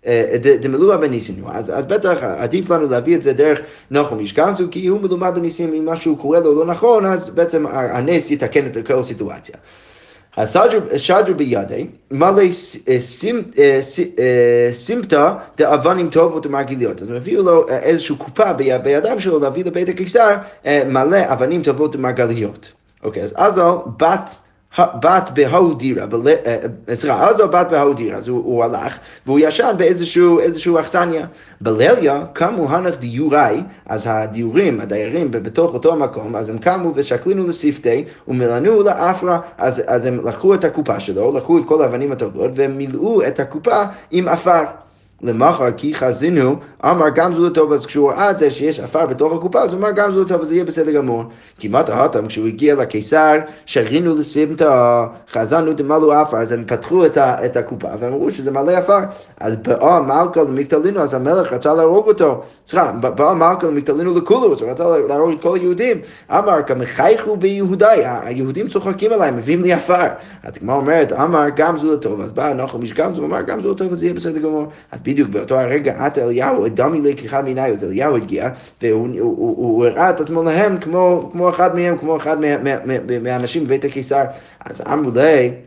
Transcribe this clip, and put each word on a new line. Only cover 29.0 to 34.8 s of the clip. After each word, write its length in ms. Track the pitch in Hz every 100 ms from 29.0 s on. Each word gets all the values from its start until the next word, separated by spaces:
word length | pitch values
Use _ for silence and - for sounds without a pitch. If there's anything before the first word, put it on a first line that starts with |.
| - - -
והוא 120 | 143
ישן 320 | 156 - 151 170
באיזשהו, 640 | 175 175 170 180 175 170
איזשהו 400 | 165 160 175 170
אכסניה. 460 | 156 180 175 160 - - - -
בליליה 600 | 107 110 143 - 156 143 -
קמו 380 | - 170 220 143
הנך 260 | 165 180 139
דיורי, 680 | 120 117 151 147 127 107 190 - -
אז 200 | 110 117
הדיורים, 720 | 110 110 107 117 139 190 113